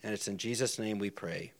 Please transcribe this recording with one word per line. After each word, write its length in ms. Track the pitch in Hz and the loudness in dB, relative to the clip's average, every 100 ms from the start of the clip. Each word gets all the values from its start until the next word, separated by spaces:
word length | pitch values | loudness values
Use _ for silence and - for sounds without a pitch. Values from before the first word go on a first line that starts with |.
And 100 | 107 | -2
it's 160 | 104 - | -2 0
in 80 | 98 | 0
Jesus' 420 | 113 120 127 - | 0 2 2 2
name 200 | 110 104 | 0 2
we 120 | 101 | 0
pray. 420 | - 90 82 - | -2 -4 -4 -6